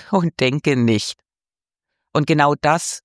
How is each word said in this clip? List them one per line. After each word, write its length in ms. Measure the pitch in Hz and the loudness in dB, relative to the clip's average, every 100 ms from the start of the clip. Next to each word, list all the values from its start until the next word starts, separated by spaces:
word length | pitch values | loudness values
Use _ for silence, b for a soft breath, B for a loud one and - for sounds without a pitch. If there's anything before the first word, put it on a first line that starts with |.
| - | -2
und 280 | 196 170 - | -2 -2 0
denke 380 | 131 147 - 131 | -2 0 0 2
nicht. 420 | 117 107 - - _ _ _ _ _ _ _ _ _ | 2 0 -2 -12 _ _ _ _ _ _ _ _ _
Und 140 | - 151 | -4 0
genau 280 | 151 147 147 | 2 2 2
das 480 | 151 165 - - | 0 0 -2 -12